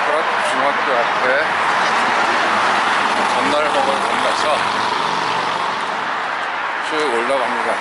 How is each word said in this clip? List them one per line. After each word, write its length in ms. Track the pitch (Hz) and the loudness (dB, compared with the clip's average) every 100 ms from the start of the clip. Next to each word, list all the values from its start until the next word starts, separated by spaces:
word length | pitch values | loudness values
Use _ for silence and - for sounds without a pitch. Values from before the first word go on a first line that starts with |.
실학중학교 800 | 147 151 - - - - 143 135 - | 0 0 0 0 0 0 0 0 0
앞에 320 | 123 113 - 127 139 156 - - - - - - - - - - - - - - - - - - | 0 2 0 2 2 2 0 0 0 2 2 0 0 0 0 0 2 2 2 2 0 0 0 0
전날목을 540 | - - - 151 - - - | 0 2 2 2 2 2 0
건너서 440 | - - - - 156 131 - - - - - - - - - - - - - - - - - - - - - - - | 0 0 0 0 2 0 0 0 0 0 0 -2 -2 -2 -2 -2 -2 -2 -4 -4 -4 -4 -4 -4 -4 -4 -4 -4 -2
쭉 40 | 156 151 | 0 0
올라갑니다. 560 | 117 123 135 120 120 - - | 0 0 0 0 0 -2 -2